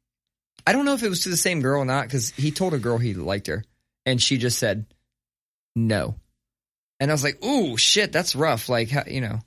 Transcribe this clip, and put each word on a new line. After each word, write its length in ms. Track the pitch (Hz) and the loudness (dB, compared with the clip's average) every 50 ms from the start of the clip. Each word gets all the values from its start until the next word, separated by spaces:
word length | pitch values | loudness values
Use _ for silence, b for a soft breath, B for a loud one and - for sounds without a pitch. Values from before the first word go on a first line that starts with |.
| _ _ _ _ _ _ _ _ _ _ _ - - | _ _ _ _ _ _ _ _ _ _ _ 0 2
I 60 | - 202 | 2 4
don't 100 | 269 285 | 4 4
know 120 | 277 277 | 2 2
if 80 | - 233 | 2 0
it 40 | 214 | -2
was 120 | 180 170 | -2 -2
to 80 | - 185 | -2 -2
the 80 | 180 | -2
same 240 | 160 - 190 180 156 | 0 0 0 0 2
girl 200 | 131 131 139 143 | 2 2 2 2
or 40 | 139 | 2
not, 240 | 127 131 139 127 110 | 0 0 0 0 -2
'cause 220 | 131 131 113 - | -2 -2 -2 -4
he 180 | - - 135 151 | -2 -2 -2 -2
told 220 | 151 - 190 185 160 | 0 0 -2 0 0
a 40 | 135 | 0
girl 180 | 107 120 117 | 0 0 0
he 160 | 113 120 120 95 | 2 0 0 -2
liked 340 | 90 73 85 98 101 - | -2 -4 -4 -4 -4 -4
her, 160 | - 78 104 110 - _ _ _ _ _ _ _ | -4 -6 -6 -6 -10 _ _ _ _ _ _ _
and 140 | 131 131 120 | -2 0 0
she 160 | - - 139 127 | 2 0 0 0
just 180 | 117 123 117 | 0 0 0
said, 280 | - - 110 101 107 107 - _ _ _ _ _ _ _ _ _ _ _ _ _ _ _ _ _ | 0 0 0 0 -2 -6 -10 _ _ _ _ _ _ _ _ _ _ _ _ _ _ _ _ _
"No." 400 | 113 117 113 107 101 65 57 - - - _ _ _ _ _ _ _ _ _ _ _ _ _ _ - | 0 0 2 2 0 0 -2 -6 -8 -12 _ _ _ _ _ _ _ _ _ _ _ _ _ _ -4
And 120 | 139 143 | -2 0
I 20 | 151 | 0
was 100 | 143 131 | 0 0
like, 200 | 147 135 - - | -2 -4 -2 -2
"Ooh, 320 | 226 294 269 202 147 117 | 0 2 2 2 0 0
shit, 340 | 113 - - - 202 214 180 | 2 2 4 4 4 2 2
that's 240 | - 156 180 - - | 0 -2 -2 -2 -2
rough." 320 | 127 160 160 127 113 - | 0 0 2 0 0 0
Like, 220 | - 127 117 117 117 | 0 0 0 0 0
how, 140 | 135 147 - | -2 -2 -2
you 160 | - - 135 | -4 -6 -6
know, 180 | 123 104 110 110 - | -4 -4 -6 -8 -8